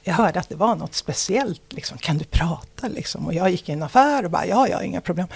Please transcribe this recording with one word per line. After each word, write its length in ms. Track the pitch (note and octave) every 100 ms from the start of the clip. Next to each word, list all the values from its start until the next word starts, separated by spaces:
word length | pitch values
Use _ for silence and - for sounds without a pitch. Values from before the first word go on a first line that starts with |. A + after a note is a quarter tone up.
jag 100 | -
hörde 260 | E3 G#3+ D#3+
att 100 | D#3+
det 60 | D#3
var 200 | G#3+ G3+
något 180 | C#3 -
speciellt, 800 | - D3+ - G3+ C4 E3+ -
liksom, 240 | - - B2+
"Kan 200 | - D#3
du 80 | -
prata?" 640 | - E3 D#3+ - - B3
liksom. 380 | - - - -
Och 60 |
jag 160 | E3 F#3
gick 200 | F3+ -
i 20 |
en 120 | D3+
affär 420 | D#3 B3 C#4 C#4+ F#3+
och 60 |
bara, 140 | D#3+ E3
"Ja, 220 | G3+ C4
ja, 160 | -
inga 180 | F#3 F3
problem." 260 | - E3+ F3+